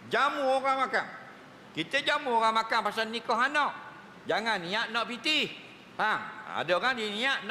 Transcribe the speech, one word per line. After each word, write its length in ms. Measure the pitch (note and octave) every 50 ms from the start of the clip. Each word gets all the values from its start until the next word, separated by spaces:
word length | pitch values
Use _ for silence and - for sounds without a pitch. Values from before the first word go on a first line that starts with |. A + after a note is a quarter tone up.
| - -
Jamu 540 | - A3+ C4 C#4+ D4+ D4 C#4 C4 C4 C4+ B3+
orang 260 | C4+ C4+ C4+ C4 A3
makan. 180 | - G3 - - - - - - - - - - - - - - -
Kita 260 | - E3 E3 - C#4 C#4
jamu 320 | D4 D4 D4+ D4 C4+ A#3 A3+
orang 160 | A3+ A3 A3
makan 320 | A3+ A3 A3+ B3 A3+ G3+
pasal 240 | G#3 G3+ A3+ A3 A3
nikah 400 | A3+ A#3 A3+ - A#3+ A3 B3 C4+
anak. 220 | D4 D4+ C#4+ A3 - - - - - - - - - - -
Jangan 380 | A#2 D#3 F#3+ G#3+ A#3 A3 F#3+ E3+
niat 320 | E3+ G3 A3 A3+ G#3 A3
nak 100 | A#3 A3 G3+
piti. 400 | B3 A#3 - D#4 D#4 D4 B3 - - - - - - - - - - -
Faham? 220 | F#3+ A3 G3+ C3+ - - - - - - E2+ G#2 B2+
Ada 100 | D#3 F3+ F3
orang 160 | G3 B3+ C4
dia 140 | A#3+ G#3+ G#3+
niat 280 | G3+ G#3+ A#3+ C4+ C4+ G3 - G#3